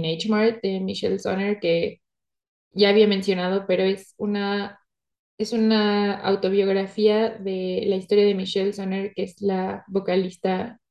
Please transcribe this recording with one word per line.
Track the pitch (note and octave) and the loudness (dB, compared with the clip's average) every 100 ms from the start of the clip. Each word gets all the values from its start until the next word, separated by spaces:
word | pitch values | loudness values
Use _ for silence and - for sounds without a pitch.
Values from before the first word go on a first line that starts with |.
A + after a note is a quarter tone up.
in | D#3+ E3 | -4 -4
H | G#3+ | -2
Mart, | G#3 A3+ A3+ | 2 2 0
de | G3 F#3+ | -4 -4
Michelle | F#3+ G3 G3 F#3+ | -4 -4 -4 -2
Sonner, | G3 F#3+ G3+ G#3 | -4 -2 -2 -2
que | E3+ E3+ E3+ - _ _ _ _ _ _ _ | 0 0 -2 -8 _ _ _ _ _ _ _
ya | F#3+ G3+ | 2 4
había | G#3 G#3 | 6 6
mencionado, | G3 G3 F#3 F3+ G3 F#3+ | 4 0 0 0 -2 0
pero | F#3 | 0
es | F#3+ G3 - - | 0 -2 -8 -8
una, | G#3 G3+ G3+ G3+ G3+ - _ _ _ _ _ - | -4 -2 -2 -4 -6 -12 _ _ _ _ _ -8
es | G#3+ | -4
una | A#3 A3 G#3+ G#3 G#3 G3+ G3 | 0 2 4 2 2 0 -2
autobiografía | F#3+ G3 F#3+ G3+ G3 G3 F#3+ - G#3 G#3+ A3+ | -2 0 2 2 2 0 -2 2 2 4 0
de | - F#3+ F#3+ F#3 F#3 - | -4 -6 -4 -4 -4 -2
la | F#3+ | -2
historia | F#3+ G#3 G3+ | 2 4 4
de | |
Michelle | F#3+ F#3+ G3 G3 | 2 -2 -2 -2
Sonner, | G3+ F#3+ F#3+ G3+ | -4 -4 -4 -6
que | - | -6
es | G3 - | -8 -4
la | G3 F#3 F#3+ G3 - | -2 -2 -4 -8 -6
vocalista | F#3+ F#3+ F#3 F3+ - F#3 F#3 A#3 - _ | -4 0 0 -2 -4 -2 -2 -4 -12 _